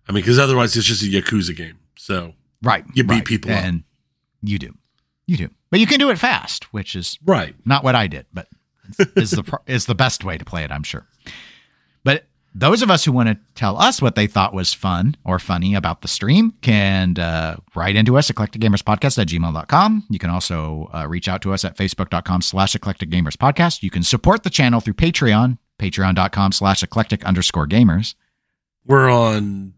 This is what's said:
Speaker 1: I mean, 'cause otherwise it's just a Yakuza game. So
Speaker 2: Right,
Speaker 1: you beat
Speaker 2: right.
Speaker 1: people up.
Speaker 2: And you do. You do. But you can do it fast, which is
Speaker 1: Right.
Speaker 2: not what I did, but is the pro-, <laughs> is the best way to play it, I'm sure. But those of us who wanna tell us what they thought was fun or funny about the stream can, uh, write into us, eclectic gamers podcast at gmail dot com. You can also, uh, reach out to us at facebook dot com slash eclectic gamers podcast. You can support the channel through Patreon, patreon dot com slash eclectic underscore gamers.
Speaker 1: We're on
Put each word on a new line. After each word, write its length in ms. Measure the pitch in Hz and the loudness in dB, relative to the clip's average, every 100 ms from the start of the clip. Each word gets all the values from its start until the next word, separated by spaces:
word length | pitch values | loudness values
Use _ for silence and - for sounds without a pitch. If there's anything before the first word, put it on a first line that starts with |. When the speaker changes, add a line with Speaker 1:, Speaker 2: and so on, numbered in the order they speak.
| - | -6
Speaker 1:
I 40 | |
mean, 120 | 101 | -2
'cause 140 | 101 123 | 2 4
otherwise 380 | 139 127 120 117 | 4 2 0 0
it's 100 | 101 | -2
just 160 | 101 | -2
a 40 | 101 | -2
Yakuza 480 | 95 - 107 87 | -2 0 -2 -2
game. 240 | 80 82 85 _ - | -8 -14 -18 _ -16
So 380 | - 92 85 - _ _ | -8 -8 -8 -16 _ _
Speaker 2:
Right, 220 | 113 92 - | -2 -2 -2
Speaker 1:
you 100 | 131 | -2
beat 100 | 117 | 2
Speaker 2:
right. 100 | 113 | 0
Speaker 1:
people 260 | - 110 - | 0 -4 -2
up. 100 | 101 | -4
Speaker 2:
And 220 | 92 85 - _ _ _ _ _ | -2 -4 -8 _ _ _ _ _
you 160 | 104 101 | -6 -6
do. 160 | 64 - _ _ _ _ - | -8 -18 _ _ _ _ -4
You 100 | 143 | -4
do. 140 | 82 - _ | -4 -10 _
But 100 | 190 | 0
you 60 | 220 | 2
can 120 | 285 | 2
do 120 | 277 | 0
it 80 | 226 | 0
fast, 540 | 247 - - - - | -2 -2 -6 -12 -8
which 220 | 107 - 92 | -10 -8 -8
is 220 | 85 - | -10 -4
Speaker 1:
Right. 300 | 170 143 76 - 117 | 0 0 -2 -6 -2
Speaker 2:
not 180 | 139 | 0
what 100 | 131 | 2
I 120 | 123 95 | 2 0
did, 200 | 71 - | -6 -12
but 160 | 87 - _ _ _ 95 147 - 196 | -14 -14 _ _ _ -8 0 2 2
is 160 | 107 | 0
the 100 | 110 | -2
pro-, 160 | - - | -4 -10
<laughs> 40 | - | -6
is 200 | 127 - | -4 -2
the 80 | |
best 300 | 101 131 - | 0 0 -2
way 140 | 98 85 | -8 -10
to 60 | |
play 200 | - 85 | -8 -8
it, 60 | 73 | -8
I'm 120 | 73 | -8
sure. 220 | 73 - - _ - - - - _ _ _ _ | -10 -12 -16 _ -20 -20 -20 -20 _ _ _ _
But 200 | 135 151 - _ _ | -2 -2 -4 _ _
those 260 | 95 147 220 | 0 2 4
of 100 | 226 | 4
us 140 | 170 | 2
who 80 | 156 | 2
wanna 260 | 123 113 104 _ | 2 2 0 _
tell 220 | - 101 101 | -4 -4 2
us 240 | 240 - | 0 2
what 140 | 123 | 0
they 120 | 107 104 | 2 0
thought 280 | 101 95 | 2 0
was 180 | 95 90 | -2 -4
fun 440 | - 95 87 110 - | -4 -2 0 0 -2
or 140 | - 90 | -4 -4
funny 360 | - 87 95 | -2 -2 0
about 260 | 101 82 82 | 0 -2 -4
the 80 | - | -8
stream 460 | - 101 185 226 - | -4 2 4 2 0
can, 560 | - 104 98 95 90 87 | 2 2 2 2 0 0
uh, 380 | 85 80 80 85 - | -2 -2 -4 -8 -10
write 220 | 82 95 104 | -6 0 2
into 200 | 113 135 | 4 4
us, 140 | - | 2
eclectic 320 | - 107 110 | -2 -4 -2
gamers 200 | 110 101 | 0 2
podcast 360 | - 208 139 - | 0 0 0 0
at 100 | 180 | 0
gmail 240 | 85 82 | -2 -2
dot 160 | 78 - | -4 0
com. 360 | 156 214 214 - | 2 4 0 -4
You 100 | 95 | -4
can 120 | 87 | -2
also, 580 | 90 - 82 78 78 - | -2 -4 -4 -6 -8 -8
uh, 120 | 80 76 | -8 -6
reach 220 | 87 98 | -6 -4
out 140 | 95 | -4
to 100 | 98 | -2
us 120 | 98 | -4
at 120 | 90 - | -4 -4
facebook 320 | 95 - 92 | -4 -4 -4
dot 160 | 87 | -4
com 160 | - 90 | 0 -2
slash 340 | - 95 98 | 0 0 0
eclectic 360 | - 101 - 80 | -2 -6 -8 -2
gamers 260 | 90 76 - | -2 -2 0
podcast. 460 | 131 143 170 - | 2 2 0 0
You 80 | 98 | -4
can 120 | 90 | -2
support 380 | 85 120 - 226 | -2 2 2 2
the 60 | 175 | 0
channel 300 | - 127 117 | 0 2 2
through 140 | 110 | 0
Patreon, 640 | - 165 - 123 107 127 123 _ - | 0 0 2 4 4 4 0 _ -8
patreon 360 | 98 98 95 | -4 0 0
dot 180 | 92 95 | 2 0
com 200 | 101 98 | 2 0
slash 300 | - 98 95 | 2 0 0
eclectic 400 | - 113 - 107 | -2 -2 -2 -2
underscore 420 | 98 90 - 85 73 | 0 0 0 -2 2
gamers. 480 | 107 110 87 117 - _ _ _ _ _ _ - | 4 4 4 -2 -10 _ _ _ _ _ _ 2
Speaker 1:
We're 240 | 135 131 | 4 6
on 640 | 120 113 107 101 98 98 | 4 4 0 -4 -6 -10